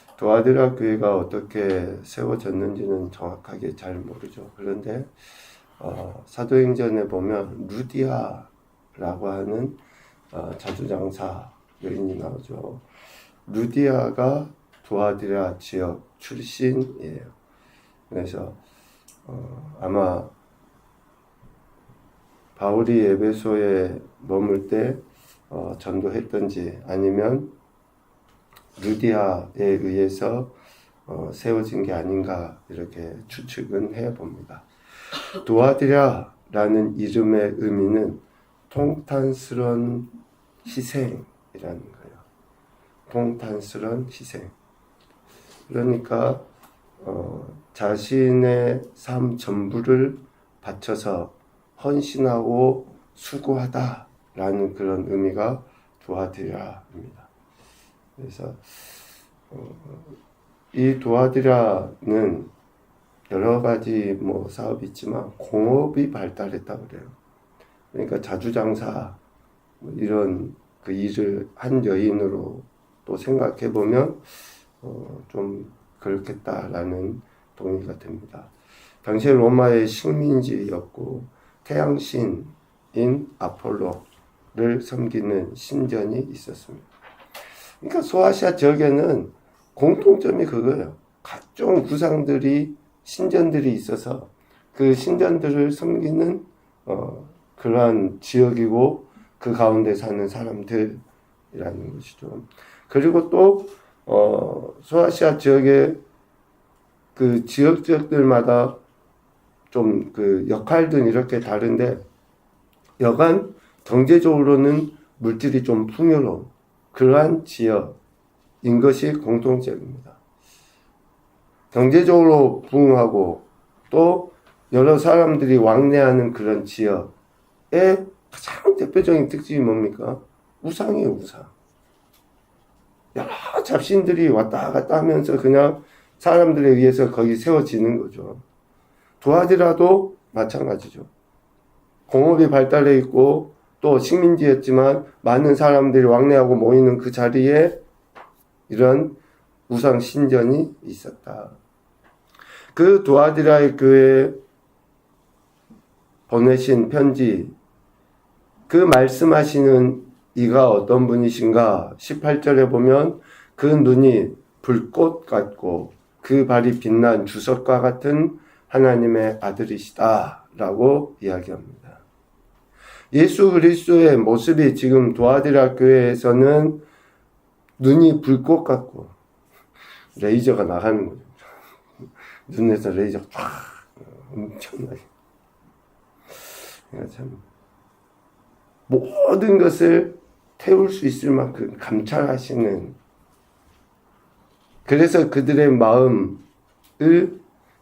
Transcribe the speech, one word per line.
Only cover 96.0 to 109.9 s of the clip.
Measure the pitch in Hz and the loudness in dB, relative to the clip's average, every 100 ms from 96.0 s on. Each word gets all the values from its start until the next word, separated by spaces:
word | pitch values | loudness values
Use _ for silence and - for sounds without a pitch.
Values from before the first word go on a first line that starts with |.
| 160 160 170 190 - _ _ _ - | -4 -2 -2 -4 -10 _ _ _ -10
어, | 98 - - - _ _ _ | -10 -10 -14 -20 _ _ _
그러한 | 117 117 120 113 95 92 | -2 2 2 2 -2 -8
지역이고 | - 127 123 117 113 113 131 - - _ _ _ | -4 2 2 2 -2 2 0 0 -14 _ _ _
그 | 120 | -6
가운데 | 120 113 110 110 98 | 0 2 2 0 -2
사는 | 110 101 98 | -4 -6 -8
사람들이라는 | 117 117 104 101 113 107 117 - _ _ _ _ - 87 92 - | -8 -12 -12 -8 -4 -4 -6 -20 _ _ _ _ -14 -12 -12 -16
것이죠. | - - - - 110 - _ - _ _ | -18 -20 -20 -20 -18 -20 _ -20 _ _
그리고 | 139 151 170 165 | 0 2 0 0
또, | - 190 196 196 - _ _ - | 4 4 4 -2 -18 _ _ -4
어, | 104 104 104 - - - - | 2 2 0 -4 -8 -14 -18
소아시아 | - 160 170 - 160 147 | -4 0 2 2 0 2
지역의 | 139 135 135 139 139 - - _ _ _ _ _ _ _ _ _ _ - | 4 4 6 4 2 -2 -12 _ _ _ _ _ _ _ _ _ _ -2
그 | 127 120 117 | 0 0 -2
지역, | - 143 165 | 2 2 2
지역들마다 | - 156 151 147 131 123 117 120 123 - _ _ _ _ _ _ _ _ _ 123 | 0 -2 0 2 4 4 4 2 0 -4 _ _ _ _ _ _ _ _ _ -2
좀 | 110 | 0